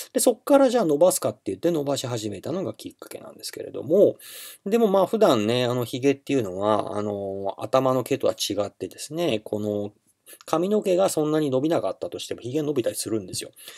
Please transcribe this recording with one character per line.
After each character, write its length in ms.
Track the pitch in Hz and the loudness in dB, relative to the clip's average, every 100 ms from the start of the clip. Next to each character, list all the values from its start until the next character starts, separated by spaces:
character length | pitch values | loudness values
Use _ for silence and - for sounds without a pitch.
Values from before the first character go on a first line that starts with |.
| - | -4
で、 60 | 262 | 0
そ 120 | - | 2
っ 120 | 233 | 2
か 140 | - 277 | 4 6
ら 140 | 269 | 6
じ 80 | 240 | 4
ゃ 20 | |
あ 40 | 170 | 2
伸 120 | 143 | 4
ば 140 | 180 | 4
す 100 | 180 | 4
か 80 | 123 | -2
っ 40 | - | -4
て 60 | - | -6
言 120 | 95 | -2
っ 20 | |
て 100 | 165 | 0
伸 140 | 165 | 0
ば 140 | 139 131 | -2 -2
し 100 | 127 | -4
始 240 | 120 107 | -6 -6
め 100 | 95 | -8
た 100 | 123 | -8
の 120 | 175 | -6
が 100 | 135 | -6
き 160 | - - | -8 -14
っ 60 | - | -16
か 120 | - | -18
け 120 | - | -16
な 100 | - | -16
ん 80 | - | -14
で 60 | |
す 80 | - | -12
け 100 | - | -12
れ 80 | - | -10
ど 140 | - | -8
も、 320 | 110 190 147 - - - - - 196 | 0 4 4 4 -10 -18 -18 -12 -2
で 140 | 233 | 2
も 80 | 220 | 4
ま 140 | 190 | 4
あ 40 | 185 | 2
普 140 | 226 | 4
段 260 | 208 123 104 | 4 4 2
ね、 200 | 123 123 | 2 0
あ 100 | 123 | 0
の 100 | 120 | -4
髭 280 | 127 135 | 0 0
っ 20 | 139 | 0
て 180 | - | 0
い 40 | 135 | -2
う 40 | |
の 160 | 101 92 | -2 -2
は、 400 | 104 104 101 101 | 2 2 0 -4
あ 40 | |
の、 520 | 104 101 98 98 98 - | -4 -4 -6 -6 -6 -8
頭 340 | 110 131 131 | 0 2 2
の 80 | 131 | 0
毛 160 | 120 131 | 0 -2
と 80 | - | 0
は 80 | |
違 220 | - - 101 101 | -2 -4 -4 -4
っ 60 | |
て 160 | - 92 | -6 -12
で 100 | - | -12
す 160 | - | -10
ね、 280 | 156 170 110 | -4 0 -2
こ 160 | - 107 | -2 -4
の 340 | 104 104 104 - _ _ _ - - | -2 -2 -4 -10 _ _ _ -20 -2
髪 240 | 160 185 | 0 2
の 120 | 208 | 0
毛 140 | 202 180 | 2 2
が 140 | 190 | 2
そ 160 | 160 151 | 0 0
ん 60 | |
な 80 | 156 | 0
に 80 | 147 | 0
伸 100 | 131 | 0
び 80 | 156 | 0
な 140 | 151 | -2
か 80 | 98 | -2
っ 100 | - | -6
た 100 | 90 | -10
と 80 | 90 | -10
し 80 | - | -10
て 100 | 90 | -10
も 60 | |
髭 200 | 120 147 | -6 -4
伸 100 | 147 | -2
び 120 | 135 | -2
た 60 | 110 | -2
り 60 | 104 | -4
す 140 | - | -4
る 100 | 107 | -4
ん 60 | 92 | -6
で 80 | |
す 100 | - | -10
よ。 80 | - _ - | -12 _ -20